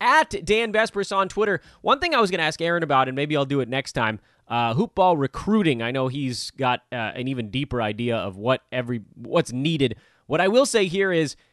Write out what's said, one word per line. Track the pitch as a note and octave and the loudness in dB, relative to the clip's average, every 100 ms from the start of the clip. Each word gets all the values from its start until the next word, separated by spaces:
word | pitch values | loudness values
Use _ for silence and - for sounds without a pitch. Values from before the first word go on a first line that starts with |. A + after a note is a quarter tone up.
at | A#3 D4+ D#4 G3+ | 4 4 4 -2
Dan | E3+ G#3+ A3+ | 0 0 0
Besbris | G#3+ A3+ G3+ G3 | 0 0 -2 -4
on | G3 F#3+ | -2 -2
Twitter. | - G#3+ F3+ - - | 0 0 -2 -6 -4
One | - C4+ | 0 0
thing | F4 C#4 | 2 2
I | |
was | G3+ | 2
gonna | F3+ | 2
ask | D#3 - | -2 -2
Aaron | E3+ E3+ | -2 0
about, | D#3 C3+ C3 | 2 2 2
and | |
maybe | C3 D3+ D3+ | 0 0 0
I'll | |
do | C3+ C#3 | 0 0
it | A#2+ | -2
next | C3+ - | -4 -4
time, | C3+ A2 G#2+ _ _ - | -2 -2 -2 _ _ -6
uh, | A#2 A#2 | -2 0
hoop | A#2+ A#3 - | 0 0 2
ball | F#3 E3 | 4 4
recruiting. | C3+ - - A3 E3 A#2+ | 0 -4 0 2 2 0
I | A#2 | -2
know | C3 C3 | -2 -2
he's | C#3 C3 A2+ - | -2 -6 -6 -10
got, | - C3 A#2+ - | -4 -2 -2 -4
uh, | B2 G#2+ | -6 -6
an | - B2 | -6 -6
even | C3 A2 | -6 -4
deeper | B2 C#3+ B2 | -4 -4 -2
idea | G#2+ G#2+ A#2+ A2+ | -2 -2 -2 -2
of | F#2+ F#2+ | -4 -4
what | A2+ C3 - | -2 -2 -4
every, | B2 A#2+ A#2+ G2 | -6 -6 -6 -10
what's | - A#2+ E3+ - | -18 -2 0 0
needed. | B2 D3+ D#3+ C3 G#2+ _ _ - | -2 0 2 0 -2 _ _ -4
What | - | 0
I | F#3 | 4
will | A#3+ C#4 | 4 4
say | A3+ F#3+ | 2 2
here | F#3+ G3 | 0 2
is, | E3+ D3+ - _ | 2 0 -4 _